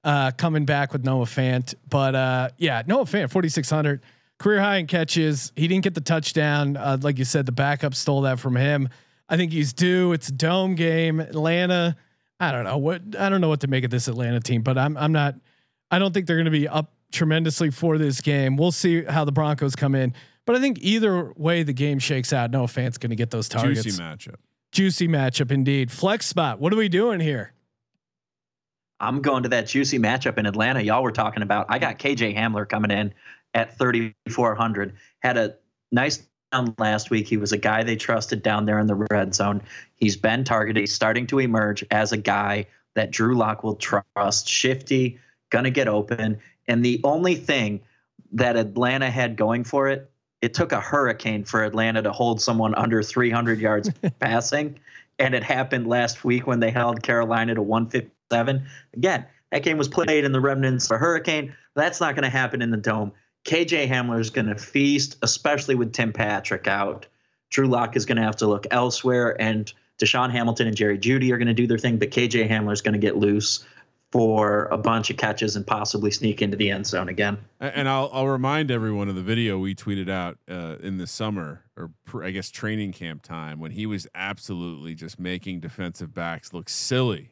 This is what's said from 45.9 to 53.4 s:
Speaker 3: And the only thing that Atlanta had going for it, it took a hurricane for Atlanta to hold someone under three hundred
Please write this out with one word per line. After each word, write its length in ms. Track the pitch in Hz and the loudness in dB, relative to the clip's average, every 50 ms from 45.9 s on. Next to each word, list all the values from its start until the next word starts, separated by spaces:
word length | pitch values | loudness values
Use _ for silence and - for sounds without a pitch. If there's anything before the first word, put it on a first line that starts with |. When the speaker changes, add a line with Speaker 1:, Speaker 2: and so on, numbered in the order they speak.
| 104 107 104 107 120 113 110 110 107 104 - - _ _ _ | 2 0 0 0 -2 -2 0 -2 -2 -4 -8 -20 _ _ _
Speaker 3:
And 160 | - 117 117 120 | 0 2 4 4
the 160 | 123 123 123 131 | 4 2 2 2
only 320 | 139 151 160 180 185 175 | 2 2 4 2 2 2
thing 460 | 139 - - 147 135 110 104 104 98 - _ _ _ _ _ _ - - _ | 0 0 -2 0 0 0 -2 -2 -6 -8 _ _ _ _ _ _ -20 -16 _
that 240 | 98 113 127 120 117 | 0 2 2 2 2
Atlanta 560 | 117 110 104 101 120 123 123 131 135 135 127 | 2 0 0 0 0 0 2 2 0 0 0
had 240 | 120 131 123 117 113 | 0 0 -2 -2 0
going 280 | 110 107 107 117 120 120 | 0 0 0 2 0 -2
for 260 | 117 - 139 135 135 | -2 0 2 2 2
it, 200 | 135 135 135 - _ _ _ _ _ _ | 0 -2 -6 -16 _ _ _ _ _ _
it 140 | - 117 - | -4 -2 0
took 160 | - 170 165 | 0 0 0
a 100 | - 104 | 0 -2
hurricane 600 | - - 147 143 135 123 110 113 - 113 110 107 98 | -2 0 0 2 2 2 0 -2 -2 -4 -4 -4 -4
for 200 | - - 113 110 | 0 0 0 0
Atlanta 380 | 107 104 110 113 113 113 110 | 2 0 0 0 2 2 0
to 100 | 107 104 | 0 -2
hold 300 | 95 - 117 117 117 104 | 0 0 0 0 2 0
someone 320 | - - 117 113 110 110 107 | 0 0 2 2 2 2 2
under 300 | - - 117 117 110 104 | 2 2 2 2 0 0
three 260 | - - 127 123 120 | 0 0 0 2 2
hundred 300 | 113 117 | 2 2